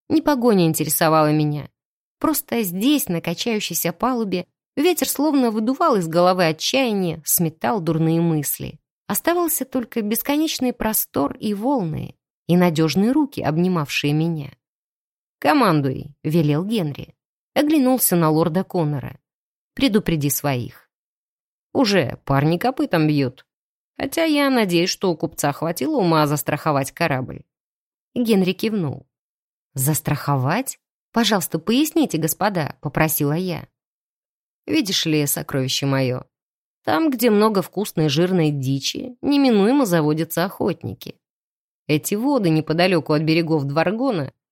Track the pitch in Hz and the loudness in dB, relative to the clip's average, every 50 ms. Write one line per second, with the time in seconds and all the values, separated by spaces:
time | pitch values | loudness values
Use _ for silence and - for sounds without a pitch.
0 | _ - - 320 311 311 294 247 233 247 208 190 170 160 156 - 156 165 - - | _ 0 0 0 2 2 0 2 2 2 4 4 4 2 2 0 -2 -2 -2 0
1 | 170 156 156 156 156 151 151 151 151 147 147 147 - - _ _ _ _ _ _ | 2 2 4 4 4 4 2 2 2 0 -2 -4 -8 -12 _ _ _ _ _ _
2 | _ _ _ - - 311 302 - - - - 233 220 175 170 190 214 277 302 262 | _ _ _ -2 -2 0 0 0 -4 -4 -4 -4 -2 -4 -4 -2 0 2 2 2
3 | - - 175 165 - 170 170 - - 240 220 214 202 - 170 - - 170 175 - | 0 -2 -4 -4 -4 -6 -6 -4 -4 -4 -2 -4 -4 -4 -6 -4 -4 -4 -4 -2
4 | 220 247 262 233 226 196 185 180 170 _ _ _ _ _ - - 294 359 339 - | -4 -2 -2 -2 -4 -4 -4 -6 -6 _ _ _ _ _ -4 0 2 2 2 0
5 | 262 - - - 285 320 285 277 247 226 208 220 220 233 269 - 349 320 254 196 | -2 -4 -2 -2 0 2 2 2 2 2 0 -2 -2 -2 -2 0 2 2 2 2
6 | 170 160 156 175 175 180 185 180 180 160 156 - - - - 269 269 233 208 196 | 0 0 2 4 4 4 4 4 2 0 0 -2 -4 -2 0 0 0 0 0 -2
7 | 185 170 156 160 - - - - 170 160 156 - - 240 240 208 160 165 160 160 | -2 -2 -4 -6 -4 -4 0 0 0 -2 -2 -4 -4 -2 -2 -2 -2 -2 0 0
8 | 165 160 165 165 170 170 160 151 139 - - - 139 127 - - _ _ _ _ | 2 2 2 2 2 2 0 0 -2 -4 -6 -8 -8 -12 -12 -16 _ _ _ _
9 | _ - 208 202 - 330 349 349 349 311 - - 262 - - 262 233 - - 233 | _ -6 -6 -2 0 0 0 0 0 -2 -2 -4 -6 -4 -4 -6 -6 -4 -6 -6
10 | 208 208 226 226 - - 285 302 320 302 - - 254 247 247 - 214 220 214 - | -4 -2 -4 -4 -2 -2 0 0 0 -2 -2 -2 -2 -2 -2 -2 -4 -2 -2 -2
11 | - - - - 285 277 - - - 220 208 196 214 262 294 254 185 160 151 131 | -4 -4 -4 -4 -2 -4 -4 -6 -4 -4 -4 -2 -2 0 0 0 -2 -2 -4 -6
12 | - - - _ _ _ _ _ _ - 170 180 180 180 156 156 160 160 135 185 | -8 -10 -14 _ _ _ _ _ _ 2 4 4 4 4 4 2 0 2 2 2
13 | 202 233 269 311 294 269 - - - 143 156 160 175 185 180 165 147 - - - | 2 2 2 2 0 0 -2 -4 -4 -2 0 0 0 0 0 -2 -2 -4 -4 -4
14 | - 147 147 156 160 170 165 156 139 131 - _ _ _ _ _ _ _ _ _ | -2 0 0 0 0 0 -2 -6 -8 -12 -16 _ _ _ _ _ _ _ _ _
15 | _ _ _ _ _ _ _ _ - 285 302 285 240 196 160 151 139 135 - - | _ _ _ _ _ _ _ _ 0 2 4 4 4 4 4 2 2 0 -4 -4
16 | - - - _ - 160 151 175 156 147 147 151 180 202 240 220 165 147 135 - | -10 -14 -16 _ -6 0 2 2 2 2 2 0 0 -2 -2 -2 -2 -4 -6 -8
17 | - - - _ _ _ _ _ _ _ - - 294 294 320 302 254 254 262 233 | -14 -18 -18 _ _ _ _ _ _ _ 0 0 2 4 4 4 4 4 4 2
18 | - - 185 170 165 156 156 156 170 175 156 185 190 - - 180 160 147 147 135 | 2 2 2 4 4 4 4 2 2 2 0 -2 -4 -2 -2 -2 -2 -2 -2 -4
19 | 120 120 113 - _ _ _ _ _ _ _ _ _ _ - - - 262 202 220 | -6 -10 -14 -16 _ _ _ _ _ _ _ _ _ _ -4 0 0 2 2 2
20 | - - 170 156 139 143 - - - 147 135 123 117 - - - _ _ _ _ | 0 2 -2 0 0 -2 -2 -2 -2 -2 -2 -4 -6 -8 -14 -20 _ _ _ _
21 | _ _ _ _ _ _ _ _ _ _ _ _ _ _ - - 269 202 202 185 | _ _ _ _ _ _ _ _ _ _ _ _ _ _ 0 0 2 2 2 2
22 | 135 120 - - - - 139 139 143 156 170 170 - 247 277 - 302 - - 165 | 0 0 -4 -10 -4 0 0 2 2 2 0 0 0 -2 -2 -2 -2 0 0 2
23 | 156 151 151 143 135 123 - - - _ _ _ _ _ _ _ _ _ _ - | 2 2 2 2 0 -2 -4 -10 -20 _ _ _ _ _ _ _ _ _ _ -8
24 | 269 277 - 339 330 320 294 285 285 277 262 240 220 185 175 165 175 185 - - | -8 -6 -2 -2 0 0 2 2 2 2 2 2 0 2 2 0 0 0 -2 -2
25 | - 185 165 - - 156 - - - 143 143 - 175 165 170 - 254 302 311 262 | -2 -2 -2 -2 -4 -8 -6 -4 -4 -4 -2 -2 -4 -6 -4 -4 -4 -2 0 2
26 | 190 170 160 156 151 143 151 143 - - 147 143 - 160 147 139 135 - - - | 2 4 4 4 2 2 0 -2 -2 -4 -4 -2 -2 0 0 0 -2 -4 -4 -2
27 | 170 160 139 131 127 - 139 - - _ _ _ _ _ _ _ _ _ _ _ | -2 -2 0 -2 -4 -8 -12 -16 -18 _ _ _ _ _ _ _ _ _ _ _
28 | _ _ - 233 247 220 226 190 185 180 190 - - 220 220 208 165 139 - - | _ _ -6 -4 0 2 4 4 4 2 0 -2 -2 -4 -2 -2 -4 -4 -6 -8
29 | - _ _ _ _ _ _ _ _ _ _ _ _ _ - 135 127 147 156 - | -14 _ _ _ _ _ _ _ _ _ _ _ _ _ -6 -4 -2 -2 -2 -2
30 | - - 151 135 - - 143 135 127 135 175 233 262 - - _ _ _ _ _ | -2 -2 -4 -2 -2 -2 0 0 0 0 0 -2 -2 -6 -10 _ _ _ _ _
31 | _ _ - 233 233 202 220 185 165 - - 165 - - 233 262 311 302 - 330 | _ _ 0 0 2 2 2 0 -2 -2 -6 -6 -2 0 0 2 0 0 2 0
32 | 285 - - 160 160 156 - - 185 214 196 175 143 139 - _ - 151 - - | 0 0 0 -2 -2 -2 -2 -2 -2 -2 -2 -2 -4 -4 -6 _ -10 -6 -2 0
33 | 156 160 - - 151 143 151 170 185 185 165 - - - _ _ _ _ _ _ | 0 0 0 -2 -2 -2 -2 -2 -4 -6 -6 -8 -10 -14 _ _ _ _ _ _
34 | _ _ _ _ _ _ _ _ _ _ _ _ - - - 320 226 190 185 - | _ _ _ _ _ _ _ _ _ _ _ _ -8 -2 -2 0 0 0 -2 -2
35 | - 165 151 151 147 143 - 165 147 - - 139 131 127 - - 143 139 135 135 | 0 0 2 2 0 0 -2 -6 -6 -6 -4 -4 -2 -2 -4 -2 -2 0 0 0
36 | 135 123 123 127 - _ _ _ _ _ _ _ _ _ _ _ - - - 320 | 0 -2 -2 -4 -8 _ _ _ _ _ _ _ _ _ _ _ -4 -2 0 2
37 | 330 311 254 220 240 240 214 202 214 220 214 190 170 - - - 208 - - 170 | 2 0 0 2 2 4 4 4 4 4 2 0 -2 -2 -6 -6 -6 -4 -2 0
38 | 156 156 135 160 175 180 185 180 160 151 147 139 127 131 139 139 - - - - | 0 0 2 2 0 2 2 2 2 2 0 -2 -2 -2 -2 -2 -4 -6 -8 -8
39 | - 247 247 _ - 247 285 285 277 262 226 202 196 220 269 294 269 190 175 165 | -10 -10 -12 _ -2 0 2 2 4 4 4 4 4 4 4 2 2 2 2 2
40 | 147 151 156 156 165 160 - 165 170 196 - - - 196 160 - - 113 - - | 2 2 0 0 -2 -4 -2 -4 -4 -4 -4 -4 -4 -4 -4 -4 -8 -12 -12 -12
41 | - - - _ _ _ _ _ _ _ _ _ _ _ _ _ _ - 147 151 | -14 -18 -18 _ _ _ _ _ _ _ _ _ _ _ _ _ _ -2 -2 -2
42 | - - 208 208 240 285 285 254 202 165 156 156 147 - 156 170 175 185 185 160 | 0 -2 -4 -2 0 0 0 2 2 2 2 2 0 0 0 2 2 2 2 0
43 | 151 - 156 151 156 156 160 170 170 156 160 151 139 139 143 160 160 180 214 226 | 0 0 0 0 2 2 2 0 2 0 0 0 0 -2 0 0 0 0 0 -2
44 | 262 277 220 165 135 - _ _ _ _ | -2 -2 -2 -2 -4 -6 _ _ _ _